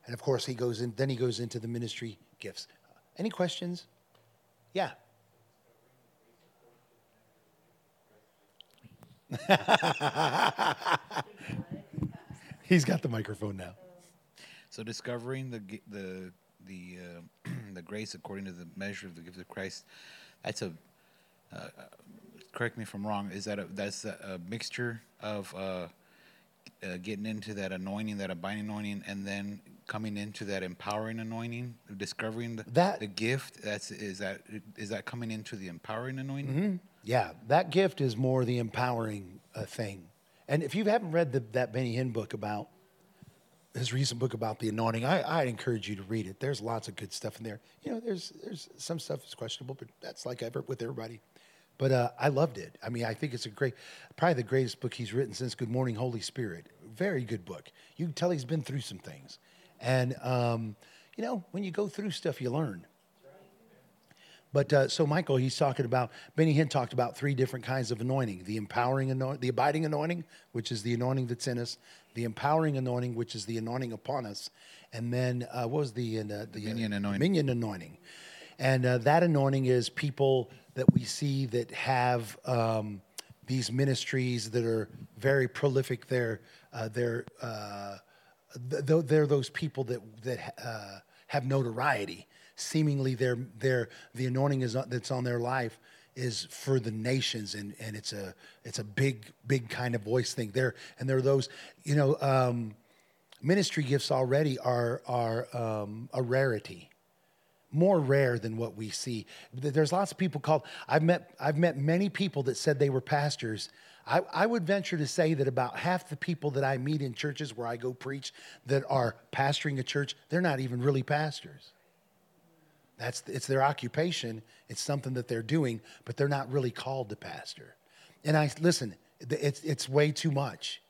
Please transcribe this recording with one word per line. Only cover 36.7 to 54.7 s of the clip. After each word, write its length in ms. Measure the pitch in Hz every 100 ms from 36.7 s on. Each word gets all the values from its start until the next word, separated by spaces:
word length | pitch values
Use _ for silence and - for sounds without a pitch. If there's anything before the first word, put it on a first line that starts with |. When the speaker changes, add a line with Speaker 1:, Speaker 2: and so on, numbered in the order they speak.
| 180 - _
Speaker 1:
Yeah, 300 | 104 123 95 - 113
that 220 | 147 185
gift 300 | 170 196 -
is 160 | 135 110
more 280 | 131 131
the 140 | 120 123
empowering, 840 | 117 123 123 117 113 104 92 90 _ -
uh, 80 |
thing. 420 | 104 - 107 98 85 _ _ _ -
And 160 | 147
if 140 | 143 165
you 80 |
haven't 260 | 208 226 190
read 220 | 165 160
the, 80 | 131 113
that 200 | 127 123
Benny 240 | 117 127 117
Hinn 160 | 131
book 220 | 113 107
about, 340 | 110 104 104 113 _ _ _ _ _ - _ _ _ _
his 180 | - 123
recent 280 | 127 139 117
book 120 | 123
about 280 | 110 110 107
the 80 | 110
anointing, 360 | 107 113 113
I, 360 | 127 180 123 160
I'd 80 | 131
encourage 400 | 107 - 117 98
you 80 | 101
to 60 |
read 240 | 95 113 92
it. 100 | 95
There's 220 | 131 135
lots 260 | 110 127 -
of 80 |
good 180 | 95 101
stuff 260 | - - -
in 40 |
there. 160 | 113 107 _ _
You 80 | -
know, 100 | 233
there's, 320 | 233 190 - 311
there's 240 | - 175 - -
some 240 | - 165
stuff 220 | - -
that's 120 | -
questionable, 400 | - 113 - 127
but 140 | 135 110 _
that's 240 | - -
like 160 | 123 123
ever, 220 | 117 139 131
with 140 | 131
everybody. 360 | 117 127 113 117 _ _ - _ _ _
But, 120 | 135
uh, 200 | 131 120 -
I 120 | 135
loved 300 | 135 160 107
it. 200 | - -
I 100 | 113
mean, 140 | 117
I 100 | 117
think 200 | 107 151
it's 120 | 120 113
a 40 |
great, 240 | 104 135 - - - - -
probably 180 | 170
the 100 | 135
greatest 360 | 113 131 123